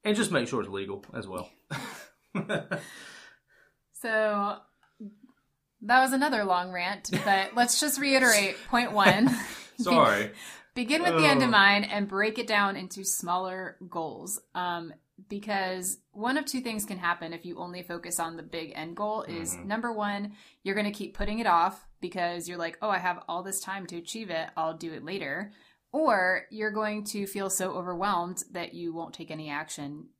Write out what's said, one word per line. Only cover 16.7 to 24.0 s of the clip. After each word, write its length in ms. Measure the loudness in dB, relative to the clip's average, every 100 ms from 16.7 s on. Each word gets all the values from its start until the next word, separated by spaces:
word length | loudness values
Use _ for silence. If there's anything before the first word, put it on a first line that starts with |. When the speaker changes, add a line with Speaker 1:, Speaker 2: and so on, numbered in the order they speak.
| -6
Speaker 2:
can 140 | -6 -4
happen 340 | -2 -2 -4
if 120 | -10
you 140 | -10 -10
only 240 | -10 -10
focus 360 | -10 -10 -6 -4
on 180 | -4 -6
the 60 |
big 300 | -10 -10 -8
end 220 | -10 -10 -6
goal 260 | -4 -4
is, 320 | -6 -8 -8
Speaker 1:
Mm-hmm. 140 | -8 -6
Speaker 2:
number 240 | -4 -4
one, 400 | -2 -2 -2 -6 -10 -20 _
you're 100 | -4
gonna 160 | 0 -2
keep 260 | -4 -10 -4
putting 220 | -2 0
it 80 | 4
off 400 | 6 4 0 -18 -10
because 480 | -6 -2 -2 -2 -8
you're 100 | -6
like, 180 | -6 -4
"Oh, 80 | -2
I 80 | 0
have 240 | 0 -4 -4
all 160 | -6
this 160 | -4 -6
time 260 | -6 -8 -8
to 100 |
achieve 340 | -12